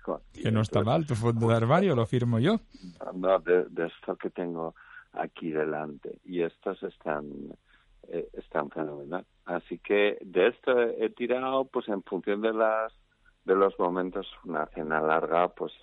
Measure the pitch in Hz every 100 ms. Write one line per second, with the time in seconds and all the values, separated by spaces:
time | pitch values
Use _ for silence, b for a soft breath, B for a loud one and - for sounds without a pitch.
0 | - 78 - - 113 110 107 117 104 131
1 | 151 113 117 117 113 113 113 165 196 123
2 | 113 127 120 113 139 226 - B B B
3 | - 92 92 95 80 90 - 85 85 -
4 | - 95 98 - 87 85 82 - B B
5 | B - 80 - 85 78 78 76 78 71
6 | - - - 87 82 - 101 92 95 -
7 | 82 76 73 71 73 - b b b _
8 | - 85 - - - 82 73 82 76 73
9 | 71 90 - _ - 87 - 90 - 104
10 | 104 - 101 90 101 120 - 123 117 120
11 | 110 110 120 123 131 135 131 123 117 98
12 | - 92 104 104 113 110 110 110 110 _
13 | _ b b b - 95 98 - 90 92
14 | 92 95 92 - - 78 78 - 78 78
15 | 78 80 78 85 87 - 85 -